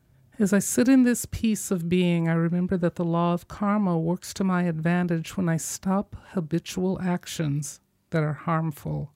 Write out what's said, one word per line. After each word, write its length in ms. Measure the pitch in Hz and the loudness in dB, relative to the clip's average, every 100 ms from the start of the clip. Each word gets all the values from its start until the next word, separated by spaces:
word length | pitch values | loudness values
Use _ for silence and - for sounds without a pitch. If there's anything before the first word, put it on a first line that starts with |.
| _ _ _ - | _ _ _ 0
As 120 | 202 | 2
I 80 | 202 | 2
sit 280 | - - 247 | 2 2 6
in 140 | 269 | 6
this 240 | 247 233 - | 6 2 -4
peace 460 | - 226 214 - | -2 -2 -2 -2
of 160 | 190 170 | -4 0
being, 400 | 180 180 170 165 | 2 4 2 2
I 60 | |
remember 420 | 165 165 180 180 180 | 2 2 0 0 0
that 180 | 170 | 0
the 100 | - | 0
law 300 | 170 170 175 | 0 2 2
of 140 | 175 - | 0 -4
karma 500 | - 202 208 190 170 | -4 0 2 2 0
works 340 | 160 180 - | 0 -2 -6
to 100 | - | -2
my 180 | 190 180 | 0 2
advantage 760 | 175 160 165 175 175 165 160 - | 0 0 0 0 0 -2 -4 -2
when 120 | 175 | 0
I 80 | 160 | 0
stop 580 | - - 190 196 202 - - | -4 -6 -2 -2 -2 -12 -8
habitual 720 | 190 156 165 - - 185 190 | -6 -2 -4 -4 -2 -2 0
actions 760 | 185 175 - - 151 143 143 - _ _ - | -2 -4 -6 -4 -2 -2 -4 -12 _ _ -4
that 120 | 165 | -2
are 120 | 151 | -2
harmful. 760 | 143 - 160 160 151 160 151 143 | -2 -2 -2 -2 -6 -6 -6 -8